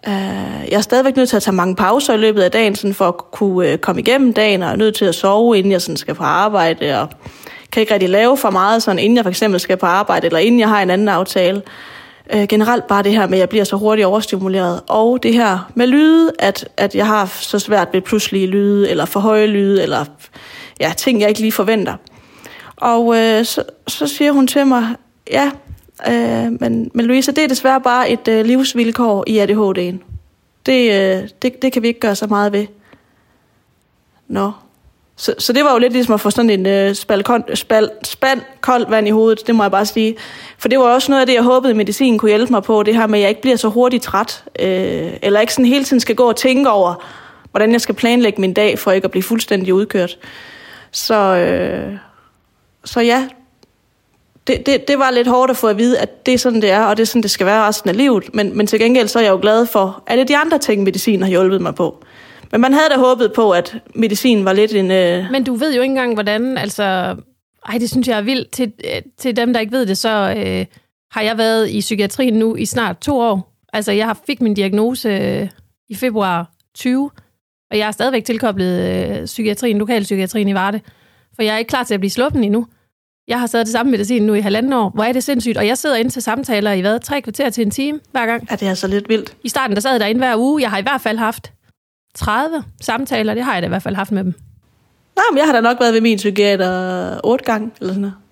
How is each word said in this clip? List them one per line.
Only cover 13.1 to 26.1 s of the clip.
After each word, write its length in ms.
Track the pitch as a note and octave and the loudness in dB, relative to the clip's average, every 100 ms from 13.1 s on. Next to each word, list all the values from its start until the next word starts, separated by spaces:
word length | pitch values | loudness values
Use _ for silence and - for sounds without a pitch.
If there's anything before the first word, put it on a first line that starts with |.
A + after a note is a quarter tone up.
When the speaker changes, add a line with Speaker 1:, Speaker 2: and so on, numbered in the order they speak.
Speaker 1:
her 160 | G#3+ F#3 | 2 2
med, 60 | F#3+ | 2
at 20 | |
jeg 100 | F3+ | 2
bliver 140 | A3 | 0
så 120 | G3 G3+ | 0 0
hurtigt 300 | G#3+ G#3+ F#3+ | 0 2 2
overstimuleret, 760 | G#3 G#3+ F#3+ F#3+ F#3+ F3+ F3 - | 0 -2 -4 -2 -2 -2 -4 -2
og 360 | A3 A3+ B3 | 0 2 2
det 100 | A#3 | 2
her 360 | A#3 A3+ F#3 F#3 - | 2 2 -2 -4 -2
med 120 | B3 | 2
lyde, 440 | C#4 D#4 D#4+ E4 - | 4 6 6 4 2
at, 280 | - - - - | -2 -2 -10 -4
at 180 | G3+ G3 | -2 0
jeg 120 | G#3+ | 0
har 180 | G#3+ F#3+ - | 0 -2 -6
så 180 | - G#3 | -4 -4
svært 280 | G3 G#3 E3+ | 0 0 0
ved 80 | F#3+ | -2
pludselige 460 | F#3 G#3+ - G3 F#3 | 0 -2 0 -2 0
lyde, 420 | G3 G3+ G3+ G3+ | 2 2 2 2
eller 160 | F3 D3 | 0 -2
for 140 | G3+ | 0
høje 280 | G#3+ G#3+ G#3+ | 2 2 2
lyde, 360 | G3+ G3 G3 | 2 2 2
eller, 220 | D#3+ C3+ D3 - - - - - - - | 0 -2 -6 -12 -20 -20 -20 -20 -20 -6
ja, 140 | D#3 F3 | -6 -2
ting, 240 | - A#3 | 0 2
jeg 80 | G#3 | 2
ikke 120 | G#3+ | 0
lige 100 | A3 | -2
forventer. 420 | - G3 A3+ F3+ G3 - - - - - - - - | 0 0 0 -2 -8 -14 -20 -20 -20 -20 -20 -20 -4
Og, 400 | A#3+ A#3 A#3 A3+ | 0 2 2 2
øh, 280 | A3+ A3 A3+ | 2 2 0
så, 180 | - - - - | -4 -8 -10 -14
så 200 | - D4 | -6 -6
siger 240 | C#4+ D4 | 0 2
hun 160 | C#4+ B3+ | 4 2
til 200 | C#4+ C#4 | 2 2
mig, 200 | B3 A3+ A#3+ _ _ - | 2 0 -6 _ _ -4
"Ja, 200 | - C#4+ C#4 - - _ _ | 0 0 -4 -18 -20 _ _
øh, 440 | - | -4